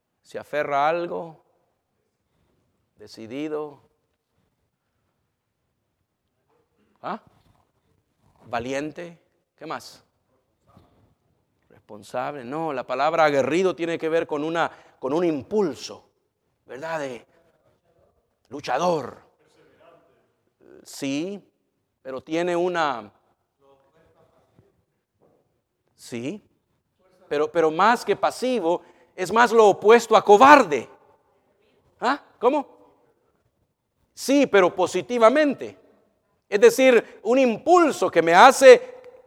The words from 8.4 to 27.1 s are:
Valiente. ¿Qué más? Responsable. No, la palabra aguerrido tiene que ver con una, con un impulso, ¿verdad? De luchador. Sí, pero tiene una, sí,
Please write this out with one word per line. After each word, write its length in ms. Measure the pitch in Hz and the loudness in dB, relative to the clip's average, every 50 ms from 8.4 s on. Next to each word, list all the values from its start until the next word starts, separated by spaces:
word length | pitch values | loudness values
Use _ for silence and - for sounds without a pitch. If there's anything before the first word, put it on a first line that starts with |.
| _ | _
Valiente. 720 | 113 120 117 120 131 135 139 151 156 147 175 175 170 170 _ _ _ _ _ _ _ _ | -10 -10 -10 -8 -8 -8 -8 -8 -10 -14 -16 -18 -20 -20 _ _ _ _ _ _ _ _
¿Qué 100 | - 156 | -20 -16
más? 380 | 160 147 120 - - - - _ _ _ _ _ _ _ _ _ _ _ _ _ _ _ _ _ _ _ _ _ _ _ _ _ _ _ _ _ _ _ _ _ _ | -14 -14 -14 -16 -18 -20 -20 _ _ _ _ _ _ _ _ _ _ _ _ _ _ _ _ _ _ _ _ _ _ _ _ _ _ _ _ _ _ _ _ _ _
Responsable. 760 | 117 107 _ - 107 104 - - - 123 131 143 147 143 120 | _ _ _ -20 -20 -20 -18 -14 -12 -10 -10 -10 -12 -14 -14
No, 300 | 120 143 160 165 156 139 | -12 -10 -8 -8 -8 -8
la 120 | 127 117 | -8 -10
palabra 400 | - 127 131 143 156 165 165 156 | -8 -6 -4 -2 -2 0 2 2
aguerrido 500 | 151 143 139 123 127 156 180 190 185 165 | 2 2 0 -2 -2 -2 -2 -2 -2 -4
tiene 220 | 160 170 165 165 | -6 -8 -8 -8
que 100 | 151 165 | -6 -6
ver 200 | 156 160 165 170 | -4 -4 -4 -4
con 160 | - 156 143 151 | -6 -8 -8 -8
una, 260 | 165 165 170 151 - - - - _ _ _ | -6 -4 -4 -4 -6 -8 -12 -20 _ _ _
con 140 | 135 127 143 | -8 -6 -4
un 100 | 170 180 | -2 -2
impulso, 840 | 170 156 135 - - 208 214 196 156 - - - - 101 92 _ _ _ _ _ _ _ _ _ _ _ _ _ | -2 -2 -4 -6 -6 -4 -4 -4 -4 -6 -10 -14 -18 -20 -20 _ _ _ _ _ _ _ _ _ _ _ _ _
¿verdad? 320 | - 120 131 156 165 165 156 | -20 -18 -14 -12 -10 -8 -8
De 260 | 143 131 120 110 110 _ _ _ _ _ _ _ _ _ _ _ _ _ _ _ _ _ _ _ _ _ _ _ _ - | -8 -10 -12 -16 -20 _ _ _ _ _ _ _ _ _ _ _ _ _ _ _ _ _ _ _ _ _ _ _ _ -20
luchador. 680 | 117 - - - 127 143 170 180 170 151 120 101 - - _ _ _ _ _ _ _ _ _ _ _ _ _ _ _ _ _ _ _ _ _ _ _ _ _ _ _ _ _ - 67 - - | -18 -14 -10 -8 -6 -4 -2 -2 -4 -4 -6 -10 -16 -20 _ _ _ _ _ _ _ _ _ _ _ _ _ _ _ _ _ _ _ _ _ _ _ _ _ _ _ _ _ -20 -20 -20 -20
Sí, 580 | - - - 139 135 139 147 170 190 202 185 - _ _ _ _ _ _ _ _ _ _ _ - | -20 -16 -12 -10 -8 -8 -8 -8 -10 -12 -16 -20 _ _ _ _ _ _ _ _ _ _ _ -18
pero 180 | 131 131 123 | -16 -16 -16
tiene 340 | - 160 160 165 175 180 175 | -12 -8 -6 -6 -4 -4 -4
una, 560 | 170 180 185 175 170 156 143 127 113 104 101 _ _ _ _ _ _ _ _ _ _ 139 139 135 135 135 _ 156 160 165 160 _ _ _ _ _ _ _ _ _ _ _ _ _ _ _ _ _ _ _ _ _ _ _ _ _ _ _ _ _ _ _ _ _ _ _ _ _ | -4 -4 -4 -4 -4 -4 -4 -6 -8 -12 -18 _ _ _ _ _ _ _ _ _ _ _ _ _ _ _ _ _ _ _ _ _ _ _ _ _ _ _ _ _ _ _ _ _ _ _ _ _ _ _ _ _ _ _ _ _ _ _ _ _ _ _ _ _ _ _ _ _
sí, 520 | _ - - 127 117 120 143 202 208 _ _ _ _ _ _ _ _ _ _ _ _ _ _ | _ -18 -14 -12 -12 -10 -12 -12 -14 _ _ _ _ _ _ _ _ _ _ _ _ _ _